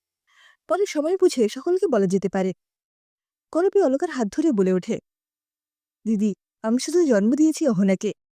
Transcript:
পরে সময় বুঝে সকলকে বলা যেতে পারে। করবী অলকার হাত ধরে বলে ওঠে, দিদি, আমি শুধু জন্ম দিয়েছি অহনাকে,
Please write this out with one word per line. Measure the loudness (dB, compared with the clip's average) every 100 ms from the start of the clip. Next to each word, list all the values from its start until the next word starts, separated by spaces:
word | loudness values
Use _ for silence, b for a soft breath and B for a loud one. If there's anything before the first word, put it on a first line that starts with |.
| _ _ _ b b b _
পরে | -2 -2
সময় | -2 -2 2
বুঝে | 2 2 -2
সকলকে | -2 -4 -2 0
বলা | 0 2
যেতে | 0 -2
পারে। | -2 -4 -6 _ _ _ _ _ _ _ _ _
করবী | -2 0 2
অলকার | 2 0 -2
হাত | -4 -4
ধরে | 0 0
বলে | 2 0
ওঠে, | 0 -2 -8 -10 _ _ _ _ _ _ _ _ _ -4
দিদি, | 0 0 -4 _ _
আমি | -2 -2
শুধু | 0 2 4
জন্ম | 4 2
দিয়েছি | 2 2 2 0
অহনাকে, | 2 2 0 -4 -10 _